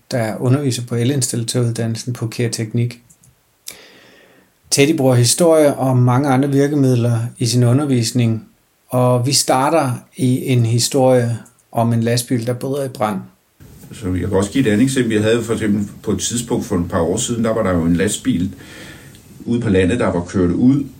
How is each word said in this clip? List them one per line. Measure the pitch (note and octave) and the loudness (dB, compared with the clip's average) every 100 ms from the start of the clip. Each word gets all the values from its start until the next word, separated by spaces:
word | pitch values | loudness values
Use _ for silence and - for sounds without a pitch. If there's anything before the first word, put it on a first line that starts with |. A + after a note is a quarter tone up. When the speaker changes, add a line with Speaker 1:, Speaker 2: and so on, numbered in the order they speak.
| _ | _
Speaker 1:
der | B2+ A2 G2 | -4 -4 -2
underviser | B2+ C#3 C#3 A#2 A#2+ | 0 2 0 -4 -4
på | |
elinstruktøruddannelsen | A#2 A#2+ C#3+ B2 A#2+ A#2 B2+ A#2 A2+ A2+ A2+ - | -2 0 0 -2 -4 -4 -2 -2 -2 -4 -4 -8
på | A#2+ A#2 | -6 -6
Kær | - A2+ | -4 -4
Teknik. | - A2 A#2 A#2+ - _ _ _ _ _ _ - - - - - - - _ _ _ _ | -4 -4 -2 -2 -4 _ _ _ _ _ _ -20 -20 -20 -20 -20 -20 -20 _ _ _ _
Teddy | - C#3+ D#3 | 2 2 4
bruger | C3 | 2
historie | A#2+ A#2+ - E3+ D#3+ C#3+ | 4 2 2 4 6 4
og | C3+ C3+ B2+ | 2 0 2
mange | B2 B2 C#3+ | 4 2 2
andre | C3 C#3+ | 2 2
virkemidler | C#3 C#3+ D3 C3 B2 A#2+ A2+ A#2+ - | 2 2 2 2 2 2 -2 -4 -4
i | A#2+ | 0
sin | B2 | 2
undervisning, | A#2+ C3 D3 B2 A2 B2 A#2 A2 - _ _ _ _ | 4 2 2 0 0 0 0 0 -6 _ _ _ _
og | B2+ B2 B2 B2+ | 0 2 2 0
vi | |
starter | C3+ - C3 C#3+ E3 C3+ A#2+ - - | 0 0 2 2 2 0 -4 -10 -2
i | B2+ B2+ C#3+ | 0 0 0
en | B2 A2+ | 0 2
historie | A#2+ - C#3 C3 B2+ A#2 A2+ - _ _ | 0 0 2 4 4 2 -4 -10 _ _
om | A#2+ A#2 | -2 0
en | A#2 | 0
lastbil, | A2+ B2 - B2+ A2+ | 0 -2 -2 -4 -4
der | |
bryder | A#2+ C3+ C#3+ | -6 -6 -6
i | C3+ | -6
brand. | - G#2+ F#2+ - _ _ _ - - - | -4 -4 -4 -10 _ _ _ -20 -20 -20
Speaker 2:
Så | - F#2 | -10 -4
jeg | F2+ F2+ | -4 -2
kan | F#2+ | -2
også | G#2 | 0
give | C3+ A2 | 0 2
et | |
andet | G#2 | 2
eksempel. | C3+ C3+ A2+ | 2 2 0
Jeg | G#2 | 0
havde | G#2+ A#2 | 2 0
for | A2 | 0
eksempel | G#2 G#2+ G#2 G2 - | -2 0 -2 -4 -8
på | A2 | -6
et | F#2 | -4
tidspunkt | - A#2+ - A2 - | -4 -6 -4 -6 -2
for | F#2 | -4
et | E2+ | -2
par | F#2 | -2
år | E2 G#2+ | -2 -2
siden, | - A2+ | -4 -2
der | A2+ | -2
var | A2 | 0
der | F#2+ | 0
jo | F2 | 0
en | E2 F2 | 0 0
lastbil | G#2 - B2+ G#2 F#2+ - - - - - - - - - | 0 -2 -2 -2 -2 -6 -18 -20 -20 -20 -20 -20 -20 -14
ude | - A#2 | -4 -2
på | G#2+ | 0
landet, | F#2+ F2+ F2 | 2 2 0
der | G2+ | -2
var | F2 | -2
kørt | E2+ G2 F2 | -4 0 0
ud | - B2 C#3+ - | 4 4 2 -2